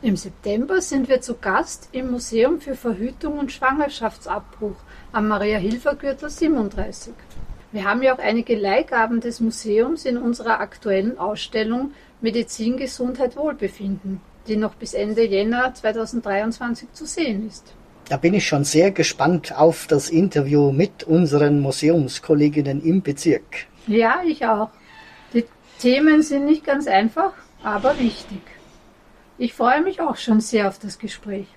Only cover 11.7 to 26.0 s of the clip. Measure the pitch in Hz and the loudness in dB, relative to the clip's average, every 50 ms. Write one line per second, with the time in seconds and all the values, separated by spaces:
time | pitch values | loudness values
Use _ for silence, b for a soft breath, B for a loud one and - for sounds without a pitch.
11.7 | 233 247 269 285 B B B B B B - 220 214 233 226 - - - 220 226 | -2 -2 -4 -6 B B B B B B -4 -2 -2 -2 -4 -4 -6 -4 -2 -2
12.7 | 254 247 269 254 - - 247 247 262 254 285 247 - 269 294 311 285 - 208 185 | -2 -2 -4 -8 -6 -4 -4 -4 -2 -2 -2 -4 -2 -2 -4 -4 -4 -4 -6 -6
13.7 | - - 208 196 196 196 - 196 190 185 - - - - - - 214 214 214 202 | -6 -6 -6 -6 -6 -6 -6 -10 -10 -10 -12 -18 -20 -20 -8 -4 -2 -2 -2 -2
14.7 | - - 233 - - - 202 208 214 226 233 220 196 190 208 220 233 247 254 262 | -4 -8 -14 -8 -4 -4 -4 -2 2 0 2 2 2 0 2 0 0 0 0 -2
15.7 | 254 - - 220 214 226 220 220 - 233 226 208 196 196 214 226 226 - 247 240 | -2 -2 -4 -2 -2 -2 -6 -4 -6 -6 -4 -2 -2 -2 -2 -2 -4 -6 -6 -6
16.7 | 233 - - - _ - 311 302 - 359 330 269 214 196 220 220 - - _ - | -6 -8 -10 -20 _ -16 -12 -10 -4 -4 -2 -2 -2 -4 -6 -8 -12 -16 _ -20
17.7 | - - - - - - - - 139 135 - 170 190 202 - - - 143 139 - | -20 -20 -20 -20 -20 -20 -8 -6 -6 0 2 2 2 2 2 2 0 0 0 2
18.7 | - 151 175 196 196 - 160 - - - 170 175 180 170 - - - - 151 165 | 4 6 6 6 4 2 0 0 2 0 2 2 2 2 -2 -6 2 6 6 6
19.7 | 156 - - - 165 143 - - 165 160 190 190 - 151 139 139 147 147 143 139 | 6 2 0 0 0 0 2 2 2 2 2 4 2 0 0 4 4 4 4 4
20.7 | 139 139 185 208 - - - - 160 170 180 151 139 147 147 147 147 147 143 139 | 4 2 0 0 0 -12 -2 2 4 4 4 4 4 4 4 4 4 4 2 0
21.7 | 131 - 151 151 170 170 143 127 - - - - 160 147 147 147 147 151 139 139 | -2 2 2 4 4 4 2 0 -4 -10 0 2 4 4 4 4 2 2 -2 0
22.7 | 135 143 156 160 180 190 190 160 143 - - 170 139 113 - _ - - - - | -2 -2 0 2 2 2 2 -2 -6 -2 0 0 0 0 -2 _ -14 -14 -14 -14
23.7 | _ - - - 208 226 226 226 262 349 370 330 277 - 262 226 220 208 214 - | _ -14 -6 0 2 2 4 2 2 0 0 -2 -2 -2 0 0 0 0 0 -4
24.7 | - B B B B B B B B B B B - 233 233 - _ _ _ - | -6 B B B B B B B B B B B -2 -2 -2 -2 _ _ _ -20
25.7 | - - - 247 247 277 | -18 0 2 2 4 6